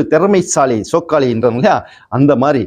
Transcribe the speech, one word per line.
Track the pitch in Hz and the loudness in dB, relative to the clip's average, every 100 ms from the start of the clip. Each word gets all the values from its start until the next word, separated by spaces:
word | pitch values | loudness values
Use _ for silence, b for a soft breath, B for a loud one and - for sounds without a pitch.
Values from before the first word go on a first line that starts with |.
| 147 | 2
திறமைசாலி, | 156 196 190 180 160 131 113 95 | 0 2 0 0 0 0 -2 -2
ஷோக்காளின்றோம் | 165 170 151 131 113 120 120 | -4 -2 0 0 0 -2 0
இல்லையா, | 190 131 - B B | 0 0 -4 B B
அந்த | 131 143 127 | 0 2 2
மாதிரி. | 139 139 | 0 -2